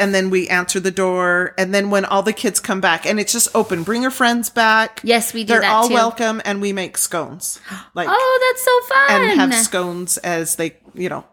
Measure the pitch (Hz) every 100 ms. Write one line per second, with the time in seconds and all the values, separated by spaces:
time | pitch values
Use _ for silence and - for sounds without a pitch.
0 | 196 196 190 185 175 180 180 190 185 185
1 | 185 180 180 175 180 - 190 202 202 202
2 | 196 196 196 208 220 190 - 190 185 165
3 | - 214 208 233 - 226 214 180 165 233
4 | 254 254 240 240 220 240 220 220 220 -
5 | 220 233 220 226 208 226 202 220 240 240
6 | 226 226 226 220 208 202 202 196 180 -
7 | - 175 147 175 - - - 190 - 175
8 | 175 415 523 508 508 508 508 494 494 539
9 | 554 571 453 349 269 233 220 185 180 175
10 | 180 - 175 170 160 - 165 - - -
11 | 180 139 -